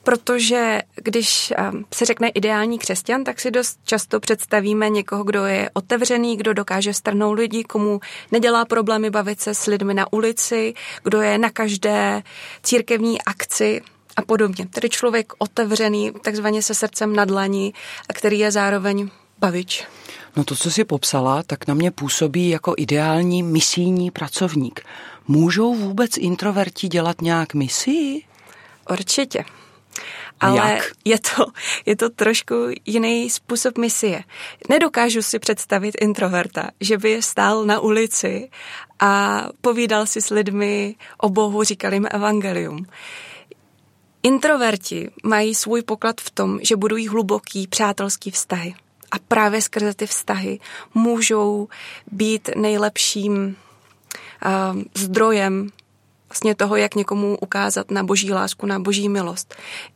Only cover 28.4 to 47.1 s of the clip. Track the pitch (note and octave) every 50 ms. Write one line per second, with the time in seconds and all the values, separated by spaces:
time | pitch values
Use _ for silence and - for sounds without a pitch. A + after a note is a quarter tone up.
28.4 | - - - - - - - - - - F3 F#3+ F#3+ - - - C4+ C4 - -
29.4 | - - - - - - - _ _ _ - - - - - - - - - -
30.4 | - F#3+ G3 - G#3+ G#3+ G#3+ A3 - - - _ - G#3 A3 G#3+ - - - -
31.4 | B3+ - - - - - - - - - G#3 G#3+ A3+ A#3 A#3 - G#3 G#3+ A3+ A3
32.4 | - - A#3+ A#3+ A#3+ A#3+ B3 - - - G#3 A3+ A3+ A3+ A#3 A#3 A#3+ A#3+ - -
33.4 | - - A#3+ A#3 - B3+ A#3 A#3+ A#3 A#3 A3+ - - G#3 E3+ D#3 - - - -
34.4 | - - - - - - C4+ D#4 E4+ D#4 - B3 A#3+ A#3+ A3+ A3+ G#3 - - A3
35.4 | - - G#3+ - - - G3+ G3 F#3+ G#3+ G#3 - G#3+ G#3+ G3+ - F#3+ F#3 F#3 F3
36.4 | F3 F3+ - D#3+ - - - - G3+ F#3+ G#3+ G3 G#3 A3 A3 A3+ A3+ - - -
37.4 | G3+ G3+ G#3+ A3 G#3+ G#3 G#3 A3 - A3 G#3+ A3 A3+ A3 - - - F#3+ F#3+ G3
38.4 | B3 C4 - - - - - - - - _ - G3+ G3+ G3+ G3+ G3+ G3+ G#3 G#3
39.4 | - - - _ - A#3+ A#3 A#3 A#3+ G#3 A3 G#3+ G#3+ G#3+ - A3 G#3+ - G#3+ G#3
40.4 | G#3 G3+ G3 G3+ G#3 G3+ G#3 G#3 G3+ G3+ A3 - - - - - - G#3 F#3 G#3+
41.4 | G#3+ G#3 G3+ G#3 G#3+ - G#3 - - G3 G3 G3 G#3 - - G3+ G3+ G#3 G#3+ G#3
42.4 | G3 G3 F3+ F3 E3+ D#3 D3 D#3 F#3 - - - - - - - - - - -
43.4 | - - - _ _ _ _ _ _ _ _ _ _ _ _ _ - B3 C4+ C4
44.4 | - D4+ D4+ C4+ A#3+ A3+ G#3+ F#3 - - F3+ E3+ E3+ - - - - G#3+ A3 G#3
45.4 | G#3+ A3 A3 - - G#3+ A3+ A#3+ A#3 - G#3+ G#3 - A3+ A#3 - - - - -
46.4 | G3 F#3+ G3 G3 - - A3+ G3+ G3+ G#3+ A3 A3+ A3+ G#3+